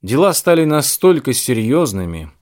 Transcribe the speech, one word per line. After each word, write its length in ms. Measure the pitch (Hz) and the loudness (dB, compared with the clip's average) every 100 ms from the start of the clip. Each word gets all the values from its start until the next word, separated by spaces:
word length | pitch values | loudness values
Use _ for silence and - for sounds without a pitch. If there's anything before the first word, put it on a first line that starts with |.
Дела 320 | 92 131 196 | -2 0 2
стали 300 | 165 - 170 | 2 2 2
настолько 680 | 156 151 139 - 185 170 135 | 2 0 -2 0 2 2 0
серьёзными 960 | 120 - 117 110 151 156 98 87 82 76 _ | -4 -2 -2 0 0 0 -2 -6 -8 -12 _